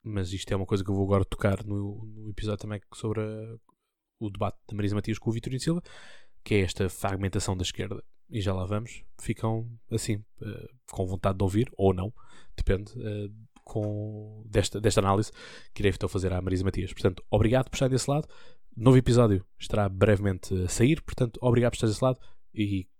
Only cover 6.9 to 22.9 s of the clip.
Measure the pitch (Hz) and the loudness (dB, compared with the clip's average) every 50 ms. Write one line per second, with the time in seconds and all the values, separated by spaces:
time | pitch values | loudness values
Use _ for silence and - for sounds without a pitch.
6.9 | - - - 98 98 92 98 95 - 101 - - 95 90 92 - - - 98 98 | -2 -4 -4 -4 -2 -2 -2 -2 -2 -2 -2 -2 -2 -2 -4 -6 -4 -6 -8 -6
7.9 | 104 107 - - - - - - - 110 95 101 95 92 92 92 104 104 120 120 | -8 -10 -10 -14 -20 -20 -20 -8 -6 -2 -2 0 0 0 -2 -2 -2 -4 -4 -6
8.9 | - - - - - - - - - - - 113 113 113 113 117 117 - - - | -12 -14 -14 -14 -14 -8 -6 -6 -4 -2 0 -2 0 -2 -4 -6 -10 -16 -10 -4
9.9 | 113 110 - - 107 104 104 - - - - 107 101 - - - - _ _ - | -4 -4 -2 -2 -4 -4 -6 -14 -16 -12 -12 -10 -10 -12 -14 -16 -18 _ _ -12
10.9 | - - 95 92 95 - - 101 98 92 101 92 92 107 123 - - - 98 95 | -4 -4 -2 -2 -2 0 0 0 2 2 0 2 4 2 0 0 0 4 4 4
11.9 | 92 90 92 107 - - - - - - - - - - - - 98 95 104 101 | 4 2 -4 -6 -8 -10 -16 -16 -14 -14 -14 -12 -4 -2 2 2 2 2 0 -8
12.9 | - 120 120 107 104 104 104 101 104 110 110 - _ - _ - - 110 107 104 | -10 -8 -8 -6 -6 -6 -8 -8 -12 -16 -20 -20 _ -20 _ -8 -4 -4 -2 -2
13.9 | 104 104 104 107 107 107 107 107 107 - - 110 104 107 95 - - 101 107 107 | -4 -6 -6 -8 -10 -12 -14 -16 -18 -18 -16 0 0 0 2 2 2 4 4 6
14.9 | - 110 98 95 98 98 107 - - - - - - - - - - - 98 98 | 6 6 6 6 6 4 4 0 -4 -16 -18 -18 -16 -16 -16 -12 -6 0 2 2
15.9 | 90 - - 92 - 98 90 92 92 90 92 92 92 90 95 95 - - 92 90 | 2 2 -2 -2 -2 0 0 0 0 0 0 0 0 2 0 0 0 -2 -4 -4
16.9 | - - - 101 90 - - - - 104 - 110 120 131 135 - - - 139 127 | -6 0 0 0 0 0 -4 0 0 2 4 4 4 4 2 0 -2 0 0 2
17.9 | 131 120 - - 139 151 156 - - - - - - - - - - 113 110 131 | 2 0 0 0 0 -2 -2 -6 -14 -16 -16 -16 -16 -18 -18 -16 -10 4 6 8
18.9 | 131 131 127 - 117 120 120 110 101 92 - _ - - - - - 107 101 98 | 8 8 8 8 6 8 8 8 6 4 2 _ -16 -14 -6 -2 0 2 2 2
19.9 | 95 92 101 110 104 95 101 101 92 90 - - 98 92 90 87 - - 117 135 | 4 4 6 6 6 6 4 0 -2 -2 -4 -4 -2 -2 0 -2 2 4 4 4
20.9 | 160 147 - - - - 127 120 - - - 127 117 120 120 117 - - - 110 | 4 2 -2 -8 -2 -2 -2 -2 -2 0 2 4 4 6 4 2 2 2 0 0
21.9 | 107 - 131 131 127 - - - - - - - - - 104 101 98 95 90 - | 2 2 2 0 0 0 -8 -14 -14 -14 -16 -12 -4 -2 0 0 0 -2 -4 -6